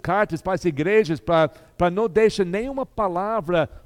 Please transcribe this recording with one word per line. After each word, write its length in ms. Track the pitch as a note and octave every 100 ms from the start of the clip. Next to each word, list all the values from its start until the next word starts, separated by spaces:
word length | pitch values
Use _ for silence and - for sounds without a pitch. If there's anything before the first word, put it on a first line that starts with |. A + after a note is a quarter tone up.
cartas 400 | - F#3+ G#3+ D#3
para 120 | F#3
as 120 | F#3
igrejas, 540 | F3 C#3 D#3 G#3+ D#3 D#3+
pra, 300 | - E3 D3+
pra 420 | - - - F3
não 180 | F3+ A3+
deixar 360 | E3 A3 G3+
nenhuma 420 | F3+ F#3+ B3+ C#4 C4
palavra 840 | - G3+ F3 G3+ A3 D#3 F3 C#3+ -